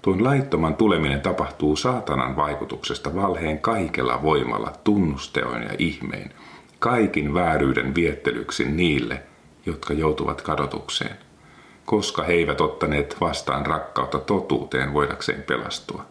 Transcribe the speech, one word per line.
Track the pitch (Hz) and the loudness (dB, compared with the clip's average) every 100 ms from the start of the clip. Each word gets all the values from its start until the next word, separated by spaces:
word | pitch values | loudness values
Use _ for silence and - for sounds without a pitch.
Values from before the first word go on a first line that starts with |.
Tuon | - 92 | 2 2
laittoman | 120 139 135 78 80 76 | 4 2 2 0 0 4
tuleminen | 110 82 76 69 | 4 4 2 0
tapahtuu | 95 - 78 - 76 76 | 0 -2 -4 0 0 2
saatanan | 123 123 - 67 64 67 | 0 -2 -2 -2 0 0
vaikutuksesta | 73 69 - - - - - | -2 -2 -6 -8 -6 -6 -4
valheen | 87 98 87 82 78 | 0 0 0 -2 0
kaikella | - 113 82 - 62 60 | 0 0 -2 0 0 2
voimalla, | 78 76 62 53 55 - | 2 2 2 -2 -4 -2
tunnusteoin | - 104 85 65 - 65 62 60 | 2 4 4 0 -4 -4 -2 -4
ja | 55 - | -6 -2
ihmein, | - - - 50 - - - - - - | -2 -2 -8 -8 -10 -16 -20 -20 -20 -2
kaikin | 117 123 107 - 73 | 2 4 4 2 0
vääryyden | 82 85 78 69 64 64 | 2 2 4 2 2 0
viettelyksi | 73 82 69 62 58 55 - | 2 2 2 -2 -2 -6 -2
niille, | 64 76 87 71 58 - - - - - - | 0 2 2 2 0 -6 -10 -20 -20 -12 -8
jotka | 78 - | -8 -4
joutuvat | 76 78 76 73 73 | 0 0 0 -2 -4
kadotukseen, | - 78 71 - - - - - - - - - - - - | -4 -2 -2 -4 -6 -4 -4 -8 -20 -20 -20 -20 -20 -16 0
koska | 104 95 - | 0 0 -4
he | 82 | 2
eivät | 87 82 73 | 2 2 2
ottaneet | 87 - 78 73 71 - | 0 0 0 0 -2 0
vastaan | 85 73 - 69 73 | -2 -2 -2 -2 0
rakkautta | 78 - - 65 73 | -2 -2 -4 -2 -2
totuuteen | - 101 - 67 - 65 69 | 0 0 2 0 0 -2 0
voidakseen | 71 71 - - - | 0 0 -2 -4 -4
pelastua. | 71 62 - - - - - | -2 -4 -2 -10 -10 -12 -12